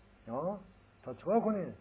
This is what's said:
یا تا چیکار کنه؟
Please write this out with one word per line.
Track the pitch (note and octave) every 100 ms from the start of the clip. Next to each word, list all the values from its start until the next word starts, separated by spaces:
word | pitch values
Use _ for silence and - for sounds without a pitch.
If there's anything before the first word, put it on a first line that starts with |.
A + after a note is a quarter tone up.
| - - -
یا | A#2+ E3+ G3+ - - - -
تا | C3
چیکار | A#2+ E3 A3+
کنه؟ | A3 G#3 D3 A2